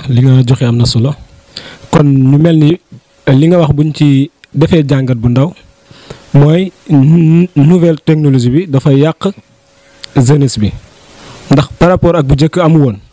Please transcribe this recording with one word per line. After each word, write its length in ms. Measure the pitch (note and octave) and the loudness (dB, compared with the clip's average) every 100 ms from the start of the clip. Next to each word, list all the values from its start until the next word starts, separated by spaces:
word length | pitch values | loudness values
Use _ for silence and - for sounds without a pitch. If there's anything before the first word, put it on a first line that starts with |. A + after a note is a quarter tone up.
| - | -2
li 120 | A#2+ | 0
nga 200 | C3 C3 B2 | 2 2 2
joxe 160 | B2+ | -2
am 120 | B2 A#2+ | -2 -2
na 80 | A#2 | -2
solo. 280 | A#2 C3 D3 - - _ - - - - | -2 -4 -6 -14 -20 _ -20 -20 -20 -4
Kon 140 | E3 D3 | 0 2
ñu 320 | C3+ C3 C#3+ | 2 2 2
mel 200 | E3 D#3+ | 2 2
ni 200 | D3 F3 _ B2 _ _ - | 2 0 _ -20 _ _ -2
li 180 | C3+ D#3+ | 0 2
nga 100 | F3+ | 2
wax 140 | D3 | 0
buñ 200 | D3 D3+ | -2 -4
ci 360 | C#3+ D3+ C3+ C#3+ _ _ | -2 0 0 -2 _ _
defee 300 | C#3 E3 E3+ C#3+ | -4 0 0 0
jàngat 300 | C3+ B2+ B2 | -2 -2 -4
bu 120 | A#2+ | -2
ndaw, 240 | A#2+ C#3+ - - _ _ - - - - | -2 -2 -6 -20 _ _ -20 -20 -20 -2
mooy 360 | C#3 D3 E3 F#3+ - - | 0 2 0 -2 -8 -2
n-, 580 | C#3+ C#3 E3+ D#3+ E3 F3 - | 0 2 2 2 2 0 0
nouvelle 420 | C#3+ F3+ E3 D#3 | 2 2 0 -2
technologie 460 | - D#3 D3+ C3 A#2+ | -2 0 0 0 0
bi 160 | C#3 F#3 | -2 -2
dafa 260 | C3+ D3+ | -4 0
yàq 360 | C#3 D#3 - G3 - - _ _ _ _ _ - B2 | 0 0 -2 -8 -8 -16 _ _ _ _ _ -8 -2
jeunesse 420 | B2 D3 C#3 - | 0 2 0 -2
bi. 120 | G#2 - - - - - - - - | -6 -6 -16 -20 -20 -20 -20 -14 -4
Ndax 180 | C#3 - - | -2 -2 -2
par 100 | E3+ | -2
rapport 260 | F#3 F3 E3+ | 0 0 -2
ak 100 | C3+ | -2
bu 80 | |
njëkk 240 | C#3+ D#3 F3+ | 0 -2 0
amu 200 | D#3+ D#3+ | 0 2
woon. 180 | C3+ G2+ - | 0 -4 -12